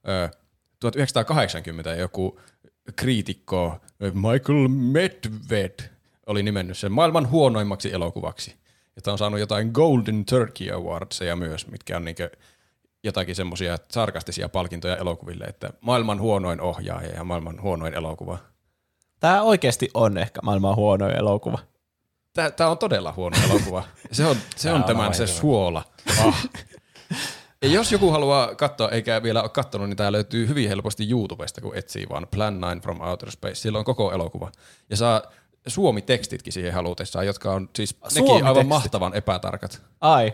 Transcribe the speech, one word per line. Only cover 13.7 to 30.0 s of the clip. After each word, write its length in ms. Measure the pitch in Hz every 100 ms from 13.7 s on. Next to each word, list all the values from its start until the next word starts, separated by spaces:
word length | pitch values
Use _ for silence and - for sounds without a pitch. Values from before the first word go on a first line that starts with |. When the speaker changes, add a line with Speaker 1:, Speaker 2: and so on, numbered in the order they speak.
| 85 -
Speaker 1:
sarkastisia 580 | 120 104 82 - - 90
palkintoja 480 | 95 87 87 90 90
elokuville, 480 | 90 85 - 87 -
että 240 | - - -
maailman 400 | 113 123 113 101
huonoin 400 | 110 101 90 82
ohjaaja 480 | 87 82 92 85 82 85
ja 80 |
maailman 380 | 87 87 82 80
huonoin 320 | 98 85 82
elokuva. 440 | 82 80 78 90 90 - _ _ _ _ _ _ -
Speaker 2:
Tää 220 | 160 196
oikeesti 480 | 220 196 127 - -
on 240 | 117 110 92
ehkä 240 | 85 -
maailman 320 | - 98 98 104
huonoin 400 | 104 98 98 82
elokuva. 440 | 107 101 117 110 - _ _ _ _ _ _
Speaker 1:
Tää, 180 | - 156
tää 180 | - 165
on 80 | 165
todella 360 | 214 101 85 87
huono 200 | 87 85 -
elokuva. 340 | 101 98 90 - - -
Se 140 | 117 156
on, 120 | 123 - -
se 80 |
Speaker 3:
Tää 100 | - -
Speaker 1:
on 60 |
Speaker 3:
on 60 | 92
Speaker 1:
tämän 140 | 113
Speaker 3:
aivan 120 | 104 87
Speaker 1:
se 80 |
Speaker 3:
hirveä. 160 | 107 85
Speaker 1:
suola. 420 | 151 113 90 80 - _ - 123
Ah. 280 | 110 - - - - - _ - - - - - - -
Ja 60 | 135
jos 240 | 185 226
joku 200 | 202 190
haluaa 440 | 156 143 139 117 -
katsoa 340 | 147 - 110
eikä 340 | 113 107 113
vielä 180 | 117 110
ole 80 | 110
kattonut, 400 | - 131 101 101
niin 80 |
tää 140 | 98